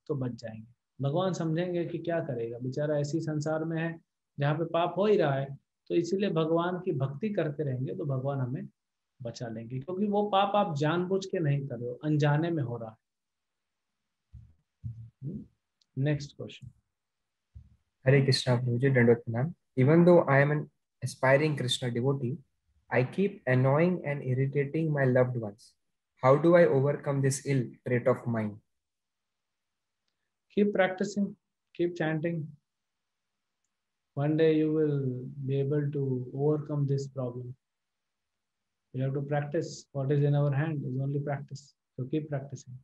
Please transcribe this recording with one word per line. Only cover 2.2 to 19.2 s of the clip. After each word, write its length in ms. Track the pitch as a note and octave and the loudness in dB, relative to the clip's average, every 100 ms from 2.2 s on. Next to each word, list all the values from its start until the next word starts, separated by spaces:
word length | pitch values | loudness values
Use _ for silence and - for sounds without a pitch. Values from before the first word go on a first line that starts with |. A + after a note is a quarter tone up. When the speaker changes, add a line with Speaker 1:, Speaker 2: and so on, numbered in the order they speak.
| E3 A#2 A#2 A#2 | -4 -4 -6 -6
Speaker 1:
बेचारा 400 | B2+ C3 D3+ D3 | -6 -4 -2 -2
ऐसी 200 | D3 D#3+ | -2 -2
संसार 440 | D3+ D3+ D3+ D#3 | -4 -4 -2 -2
में 180 | D#3+ E3 | -2 -4
है 200 | E3 E3 - _ _ - | -4 -6 -16 _ _ -4
जहाँ 160 | C#3+ D3 | 0 0
पे 100 | D#3+ | -2
पाप 280 | E3+ F3 F3 | 0 0 0
हो 80 | G#3+ | 2
ही 120 | G3 | 4
रहा 160 | D3+ | 2
है, 240 | C3+ C#3 C#3 _ _ - | 0 -4 -10 _ _ -4
तो 80 | F3 | -2
इसीलिए 340 | E3 G3 G3+ | 0 0 0
भगवान 500 | E3 D#3 E3 F3 F3+ | 0 0 0 0 -4
की 120 | F#3 | -4
भक्ति 380 | D3 C3 - A3 | -2 -4 -4 -4
करते 340 | G3+ D#3 C#3+ | -2 -4 -4
रहेंगे 320 | C#3+ B2 C3+ F#3+ | -4 -4 -6 -6
तो 100 | D#3+ | -4
भगवान 340 | C3 C3+ C#3 | -4 -4 -4
हमें 300 | B2 D3 G#3 - _ _ _ _ | -4 -6 -10 -16 _ _ _ _
बचा 260 | A#2+ - A#2+ | -12 -10 -10
लेंगे, 320 | A2 A2+ C3 | -10 -10 -10
क्योंकि 280 | C3+ F#3 G#3 | -8 -4 0
वो 220 | G3+ G#3 | 0 2
पाप 220 | F#3+ G3+ G3+ | 2 2 2
आप 200 | F#3 D3 | 0 0
जानबूझ 500 | D3+ E3+ F3+ F#3+ F#3+ | 0 0 0 -2 -2
के 140 | F#3 | -2
नहीं 280 | D3+ C#3+ C#3 | 0 0 -2
कर 80 | A#2 | -8
रहे 140 | A#2+ | -8
हो, 60 | B2 | -6
अनजाने 560 | D3+ D3+ D3 D3 E3+ | -2 2 2 2 0
में 120 | E3 | -2
हो 140 | A#2+ A#2+ | -4 -6
रहा 120 | A2+ | -10
है। 200 | A2+ _ _ _ _ _ _ _ _ _ _ _ _ _ - - _ _ _ - A2+ A2+ _ C3+ F#3+ - _ _ _ _ - | -14 _ _ _ _ _ _ _ _ _ _ _ _ _ -20 -20 _ _ _ -12 -12 -16 _ -12 -12 -14 _ _ _ _ -2
नेक्स्ट 400 | C#3+ D3 C#3+ - | 0 -2 -4 -12
क्वेश्चन। 340 | A2+ - B2+ - _ _ _ _ _ _ _ - - _ _ _ C3 | -14 -14 -20 -20 _ _ _ _ _ _ _ -20 -20 _ _ _ 4
Speaker 2:
हरे 140 | C#3 | 6
कृष्णा 340 | C#3 C3 - B2 | 6 2 2 0
प्रभु 220 | B2 A#2+ | 2 0
जी, 120 | C#3 | 2
दंडवत 280 | C3 A#2+ | 6 6
प्रणाम। 360 | A#2 | 6